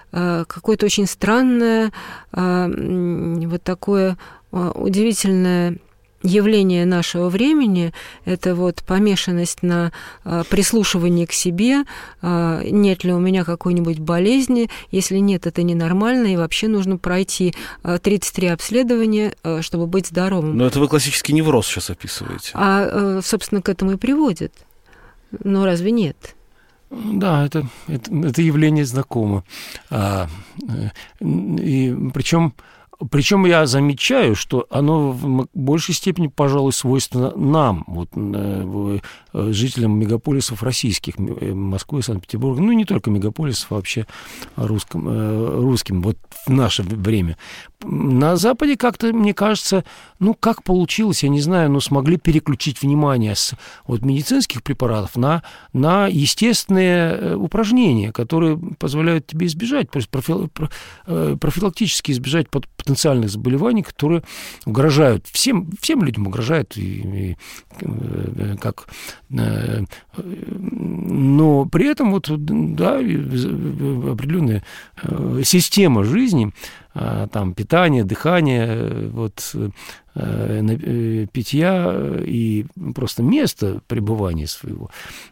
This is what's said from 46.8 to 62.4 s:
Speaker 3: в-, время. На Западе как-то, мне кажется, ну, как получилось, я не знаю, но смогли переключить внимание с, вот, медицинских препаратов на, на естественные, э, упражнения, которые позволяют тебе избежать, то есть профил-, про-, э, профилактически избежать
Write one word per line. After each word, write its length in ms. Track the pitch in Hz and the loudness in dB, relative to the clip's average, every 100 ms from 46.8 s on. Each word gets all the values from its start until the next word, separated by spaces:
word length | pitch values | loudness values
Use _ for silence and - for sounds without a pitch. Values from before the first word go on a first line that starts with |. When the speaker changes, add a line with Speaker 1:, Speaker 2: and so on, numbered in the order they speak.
Speaker 3:
в-, 60 | 92 107 | -4 -2
время. 340 | 95 107 85 82 - - - - | 0 2 0 -4 -12 -20 -20 -14
На 540 | - 147 147 127 151 175 | -6 -2 2 4 4 4
Западе 400 | 220 254 294 277 | 2 2 2 2
как-то, 380 | 240 180 226 | 0 0 0
мне 200 | 226 208 | 2 2
кажется, 520 | - 208 208 - 190 - - - - | 2 0 0 0 0 -2 -12 -14 0
ну, 140 | 196 | 0
как 300 | 226 226 226 | 2 0 0
получилось, 600 | - 180 170 - 220 - | 0 2 2 2 0 2
я 60 | 139 | 2
не 100 | 143 | 2
знаю, 320 | 151 185 151 | 2 4 4
но 80 | 139 | 2
смогли 380 | - 139 143 175 | 2 2 4 2
переключить 640 | - 151 - 131 151 120 | 4 2 2 -2 -2 -2
внимание 540 | 139 147 143 127 107 101 | 2 2 4 2 0 0
с, 180 | - - - - - | -4 -6 -16 -14 -6
вот, 140 | 120 | -2
медицинских 600 | 131 135 - 269 - 117 | 0 0 0 0 0 -4
препаратов 520 | - 135 120 110 95 120 | -6 -2 0 0 -2 0
на, 280 | 135 165 - - - | 0 0 -4 -20 -6
на 360 | 131 151 196 196 | 0 2 4 2
естественные, 1040 | 165 143 - 233 202 - 185 185 180 165 | 2 0 2 2 2 2 4 4 4 2
э, 220 | - 202 175 | 0 -2 -2
упражнения, 760 | 170 - 208 247 208 113 104 | -2 0 2 4 4 4 0
которые 460 | 117 117 165 160 156 175 151 | -4 -2 2 2 0 -6 -6
позволяют 500 | 147 147 165 165 - | -4 0 0 0 -2
тебе 200 | 160 175 | -2 -2
избежать, 420 | 156 233 285 - | -2 -2 -2 -2
то 80 | 143 | -4
есть 100 | 110 | -4
профил-, 400 | 131 - 180 165 | -4 -2 -2 -4
про-, 200 | - 151 - - - - | -6 -8 -8 -20 -16 -6
э, 300 | 165 156 143 | -2 -2 0
профилактически 720 | - - 202 - 202 - - | -2 0 -2 0 -2 -2 -2
избежать 380 | 127 131 165 | -4 0 -2